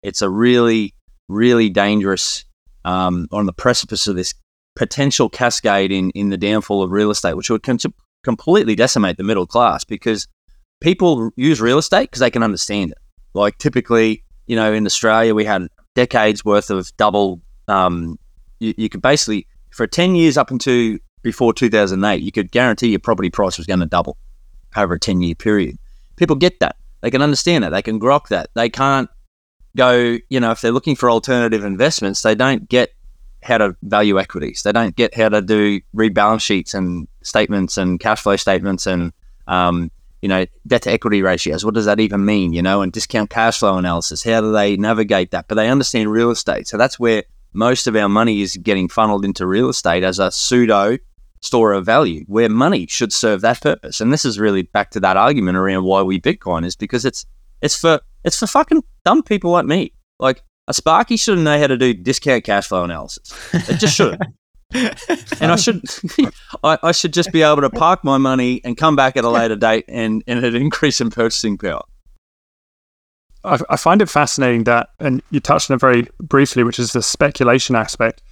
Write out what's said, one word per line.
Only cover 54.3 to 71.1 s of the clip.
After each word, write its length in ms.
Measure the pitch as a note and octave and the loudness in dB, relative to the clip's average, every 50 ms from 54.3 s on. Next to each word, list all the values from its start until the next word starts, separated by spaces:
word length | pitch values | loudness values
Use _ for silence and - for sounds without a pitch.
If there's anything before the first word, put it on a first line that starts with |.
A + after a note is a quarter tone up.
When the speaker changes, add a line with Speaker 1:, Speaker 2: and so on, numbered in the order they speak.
| G#2 | -2
Speaker 1:
really 260 | G2+ G#2+ G#2+ G2 F#2+ F2 | 0 0 0 0 0 -2
back 280 | - - G#2 G2+ - | -2 -2 -2 -2 -2
to 80 | - G#2+ | -4 0
that 180 | F#2 F#2+ F#2+ | 0 2 4
argument 400 | F#2+ G#2+ B2+ D3 C#3 G2 F#2 F2+ | 4 4 4 2 2 0 0 0
around 280 | F#2 F#2+ G2 F#2+ F#2+ F#2 | 0 0 0 0 0 0
why 180 | F#2 F#2+ F#2+ G2 | 2 2 2 2
we 160 | F#2 F#2+ F#2 | 0 -2 -2
Bitcoin, 460 | - D3 F#3+ - - F#2+ F2 E2 E2 | -2 -2 -4 -2 -4 -4 -4 -2 -2
is 100 | F2+ - | -6 -6
because 300 | _ G#2+ - - A#2+ A#2+ | _ -8 -4 -4 -2 -2
it's, 200 | C3+ - - - - - - _ - - - | -2 -4 -6 -16 -18 -20 -20 _ -20 -14 -6
it's 140 | - D3 - | -4 -4 -4
for, 240 | - - E3 D#3+ C#3+ - - - - - | 0 2 2 2 2 -2 -12 -20 -6 -6
it's 140 | E3 - | -4 -4
for 80 | - A3+ | -2 -4
fucking 380 | - - C#4+ D#4 - D#4 D#4+ - - - _ _ | 0 0 0 2 2 0 0 0 -2 -20 _ _
dumb 200 | F3 E3+ E4 - | 2 2 2 2
people 260 | - G#3+ G3 F3+ F3 | 0 -4 -2 0 0
like 160 | F3 F3 - | 0 2 2
me. 260 | C3+ D3+ F#3+ E3+ - _ _ _ _ _ _ | 0 0 0 -2 -4 _ _ _ _ _ _
Like, 240 | C3 C3 C3 - - _ _ _ _ | 0 0 0 -2 -8 _ _ _ _
a 60 | - C#3 | -6 -6
Sparky 420 | - - D#3+ D#3+ G3 A#3+ - A#3 | -2 0 2 2 2 2 0 -2
shouldn't 260 | G#3+ - - G3+ F3 D#3+ | -2 0 0 2 2 2
know 140 | D3+ D3 | 2 2
how 80 | D3 D3 | 2 2
to 100 | C3+ C3+ | 2 2
do 180 | A#2+ B2+ B2+ A#2 | 2 2 0 0
discount 480 | F2+ F2+ A#2+ C3 - - D3 C3 A#2 - | 0 -2 -4 -4 -2 0 0 0 0 0
cash 240 | - G2+ G2+ F#2+ | 0 0 0 0
flow 160 | - G2 F#2 F2 | -2 -2 -2 -2
analysis. 500 | F2 E2+ D2+ B1 - - - _ - - - - - | -4 -6 -10 -12 -14 -16 -18 _ -20 -20 -18 -10 -4
It 280 | - E3+ - - - C#3 | -4 -4 -2 -2 -2 0
just 160 | - D3+ - | 0 0 2
shouldn't. 260 | - G3 A#2 - - - | 2 2 0 0 -4 -8
Speaker 2:
<laughs> 40 | - - _ _ _ _ _ _ _ - B3+ B3+ G#3+ - - - - E4+ - - - - - | -10 -10 _ _ _ _ _ _ _ -4 -2 -2 -2 -4 -8 -6 -6 -6 -6 -6 -14 -6 -2
Speaker 1:
And 100 | - D#3+ | 0 0
I 60 | E3+ | 2
should, 240 | G#3+ F3+ A#3+ G#3+ E3+ - - - - - E3+ - - C#4 | 2 0 -2 -2 -4 -8 -12 -14 -10 -12 -6 0 0 0
<laughs> 400 | - - - - - - - - | 0 -2 -14 -20 -18 -12 -2 0
I, 140 | D#3+ D#3+ - | 0 0 2
I 100 | - E3 F3 | 2 0 0
should 180 | - - E3+ | 0 -2 -2
just 220 | D3 F3 E3 F#3+ D#3+ | 0 -2 -2 0 2
be 80 | D#3+ | 4
able 200 | D#3 D3+ D3+ C#3+ | 4 4 4 4
to 80 | C#3+ B2+ | 2 0
park 360 | A2 A#2 D3+ E3+ F#3 - - | 0 2 2 2 2 2 0
my 120 | C#3+ C3+ | 0 2
money 440 | C3+ C3+ C3 C3 C3 B2 B2 B2+ - - | 2 2 2 0 0 0 -2 -2 -4 -6
and 140 | B2 A#2+ | -8 -4
come 180 | - D#3+ D#3+ D3+ | 0 2 2 4
back 220 | C#3 C3+ C3 - | 4 2 2 2
at 80 | C3+ A#2 | 2 0
a 40 | A#2 | 2
later 280 | A#2 A#2 A#2 A#2 A2 | 2 2 2 0 0
date 260 | G#2 A#2 A2 A2 A2+ - - | 0 2 2 2 2 -2 -6
and, 340 | - A#2 A2+ A2 A2 A2 - | -6 -4 -4 -2 -2 -4 -4
and 180 | - A#2+ A#2+ B2 | -4 -4 -2 -2
it 100 | A#2+ A#2 | 0 0
increase 460 | A#2+ C3+ D#3 - - - D3 B2+ - | 0 0 -2 -2 0 0 0 0 0
in 80 | B2+ | -2
purchasing 480 | A#2 | -4